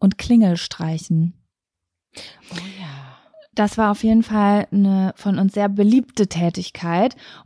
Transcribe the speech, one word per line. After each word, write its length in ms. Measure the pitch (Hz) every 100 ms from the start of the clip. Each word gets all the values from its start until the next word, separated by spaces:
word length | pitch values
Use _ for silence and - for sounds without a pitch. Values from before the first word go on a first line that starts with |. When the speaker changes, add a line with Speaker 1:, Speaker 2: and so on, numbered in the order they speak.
Speaker 1:
und 180 | 196 -
Klingelstreichen. 1120 | - 240 202 170 - - 160 160 - 160 170 - _ _ _ _ _ _ _ - - - -
Speaker 2:
Oh 60 | 175 185 190
ja. 60 | 170 139 135 131 _ - -
Speaker 1:
Das 220 | - 208 -
war 140 | 214
auf 140 | 202
jeden 180 | 220 226
Fall 460 | 226 214 202 208 -
eine 400 | 202 196 190 190 -
von 200 | 202 208
uns 140 | 196
sehr 140 | 208 202
beliebte 600 | 202 208 247 247 - 196
Tätigkeit. 880 | 165 170 175 180 - 170 170 240 - - -